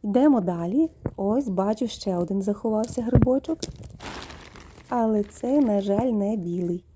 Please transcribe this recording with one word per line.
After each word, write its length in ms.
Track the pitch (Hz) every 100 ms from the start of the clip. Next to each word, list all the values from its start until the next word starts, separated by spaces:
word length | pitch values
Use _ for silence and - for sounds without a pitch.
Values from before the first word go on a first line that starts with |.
Йдемо 380 | 208 226 294 254
далі. 500 | 180 170 170 247 320 - - -
Ось, 320 | 196 233 262
бачу, 400 | 185 196 214 233
ще 280 | - 202 180
один 260 | 175 196
заховався 600 | 196 202 226 214 226 -
грибочок. 560 | 233 247 254 269 - 320 - - - - - - - - - - - - -
Але 340 | 247 226 214
це, 380 | 208 - 240 285
на 200 | 247 202
жаль, 260 | 196 202 247
не 300 | 214 202 220
білий. 480 | 170 175 175 180 -